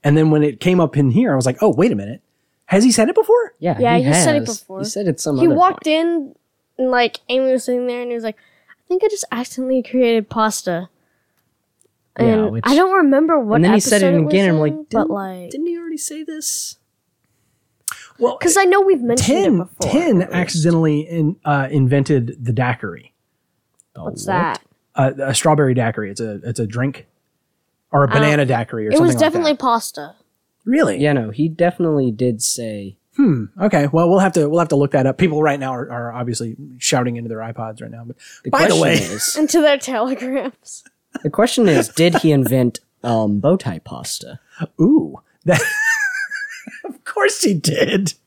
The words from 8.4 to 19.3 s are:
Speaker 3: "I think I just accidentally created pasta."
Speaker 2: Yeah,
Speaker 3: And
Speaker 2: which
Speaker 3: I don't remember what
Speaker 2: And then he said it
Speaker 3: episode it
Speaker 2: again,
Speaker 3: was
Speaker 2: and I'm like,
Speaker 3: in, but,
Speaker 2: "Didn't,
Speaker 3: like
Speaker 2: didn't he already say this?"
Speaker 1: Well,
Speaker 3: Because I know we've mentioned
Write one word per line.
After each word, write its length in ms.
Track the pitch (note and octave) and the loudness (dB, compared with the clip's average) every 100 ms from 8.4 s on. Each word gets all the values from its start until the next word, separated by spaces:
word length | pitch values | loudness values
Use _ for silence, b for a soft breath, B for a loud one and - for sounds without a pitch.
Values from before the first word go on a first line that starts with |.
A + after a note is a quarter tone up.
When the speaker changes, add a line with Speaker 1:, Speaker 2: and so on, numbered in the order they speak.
| b b b | b b b
Speaker 3:
"I 180 | b _ | b _
think 160 | F4+ | 0
I 40 | G#4+ | 0
just 160 | G#4 - | -2 -8
accidentally 520 | A#3 B3+ - B3+ C4 | -8 -8 -8 -2 -2
created 460 | A#3 B3+ A#3+ A#3 G#3 | -2 0 2 2 -2
pasta." 600 | A3+ A3 G#3 - E3+ F3+ _ _ _ _ _ _ _ _ _ _ _ _ - | -2 -2 -2 -6 -6 -8 _ _ _ _ _ _ _ _ _ _ _ _ 0
Speaker 2:
Yeah, 60 | A#3 | 2
Speaker 3:
And 260 | A3 G#3+ | 2 0
Speaker 2:
which 120 | A2+ A#3+ | -2 2
Speaker 3:
I 100 | C#4+ | 4
don't 180 | F#4 | 4
remember 460 | F#4+ D4 C4+ D#4+ D#4+ | 4 4 4 4 2
what 180 | A3 F#3+ | 2 4
Speaker 2:
And 80 | F3 | 4
then 80 | |
he 60 | A3 | 4
said 220 | - G#3 | 4 2
it 40 | F#3 | 4
Speaker 3:
episode 160 | F3 | 4
it 40 | D3+ | 2
Speaker 2:
again, 60 | |
Speaker 3:
was 60 | F#3+ G3 | 2 4
Speaker 2:
and 40 | D#3+ | 2
I'm 40 | |
like, 120 | D3+ | 0
Speaker 3:
in, 40 | A3 - | -2 -4
but, 80 | A3 | -2
Speaker 2:
"Didn't, 80 | D#4+ | -2
Speaker 3:
like 400 | G3+ F#3+ F#3 F3 | -4 -8 -12 -14
Speaker 2:
didn't 160 | C#4 E4 | -8 -6
he 100 | E4+ | -6
already 200 | E4+ D#4 | -8 -10
say 260 | - D#4 | -10 -12
this?" 540 | D#4 D#4 - - - - _ _ _ _ _ _ _ _ _ _ - B B _ | -12 -10 -8 -8 -10 -16 _ _ _ _ _ _ _ _ _ _ -14 B B _
Speaker 1:
Well, 180 | A#3 B3+ | -2 0
Speaker 3:
Because 180 | F4 F4 | 0 2
I 60 | F#4+ | 4
know 160 | G4 | 4
we've 200 | F#4+ E4+ | 4 2
mentioned 360 | A#3 A#3+ - | 0 0 2